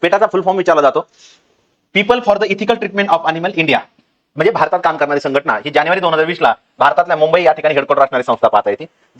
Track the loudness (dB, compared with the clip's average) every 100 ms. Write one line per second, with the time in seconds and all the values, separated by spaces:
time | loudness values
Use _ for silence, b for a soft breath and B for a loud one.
0 | 2 2 2 0 0 0 2 2 2 0
1 | -6 b b b _ _ _ _ _ -2
2 | 0 0 2 0 0 -4 -2 -2 -2 -4
3 | -2 0 -2 -4 -4 -4 -2 -2 -4 _
4 | _ _ _ -2 0 0 0 0 -2 -2
5 | -2 -2 -2 -2 -2 -4 -2 -2 0 0
6 | 0 0 -2 0 0 -2 _ -2 0 2
7 | 0 2 2 4 2 2 0 0 0 2
8 | 2 0 -2 0 2 0 0 -4 -8 _
9 | _